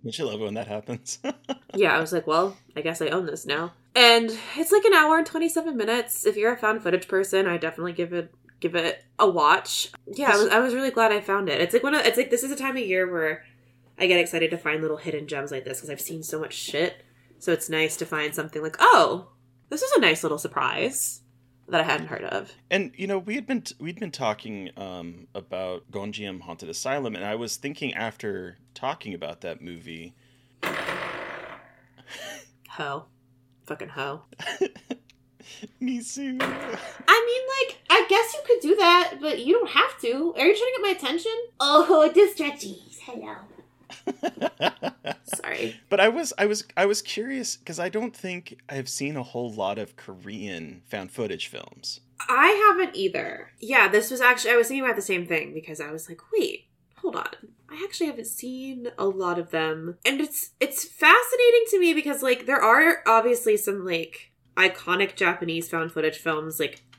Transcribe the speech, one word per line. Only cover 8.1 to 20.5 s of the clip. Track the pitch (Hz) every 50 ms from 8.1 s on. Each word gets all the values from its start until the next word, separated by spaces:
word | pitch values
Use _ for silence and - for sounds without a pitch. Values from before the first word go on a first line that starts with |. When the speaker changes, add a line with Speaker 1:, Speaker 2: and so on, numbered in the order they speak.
Speaker 2:
it, | 175 175 170 - _ _ _ _ _ -
give | - 165 170
it | 170 165 165 - - _ _ _
a | - 214 196
watch. | 175 165 147 - - - - - - - - - - - -
Yeah, | - 202 254 285 262 214
I |
was, | 202 214 -
I | - 226
was | 254 254 233
really | 262 269 262
glad | - 233 226 220 208
I | 208
found | 202 - 196 202 196
it. | 165 143 -
It's | 175 175 226
like | 247 254
one | 277 302
of, | 294 -
it's | 233 226
like, | 247 - -
this | 240 240 262
is | 269
a | 277
time | - 262 269 262
of | 262 226
year | 190 185 185 185 180
where | 175 165 156 156 156 - - _ _ _ _ _ _ _ _ _ _
I | - 190
get | 180 180 175
excited | 170 - - 165 165 160
to | 170
find | 165 - 151 156 156
little | 156 156 151
hidden | 151 - 160 156 147 151
gems | 143 151 139 143 143
like | 143 131 127
this | 127 131 -
'cause | - 151
I've | 143 -
seen | - - 165 160 156
so | - 160 156
much | 156 - -
shit. | - - - - 147 175 - - - - _ _ _ _ _ _
So | - - 180
it's | 165 - - -
nice | 160 156 160 156 156
to | - 160
find | - 160 151 147 151 143
something | 160 151 156 - 151
like, | 156 160 - -
"Oh, | 349 480 453 196 156 123 - 185 - _ _ _ _ _ _ _ _ -
this | 294 311
is | 508 523 571
a | 370
nice | 226 170 156 - 170
little | 156 151 151
surprise | - -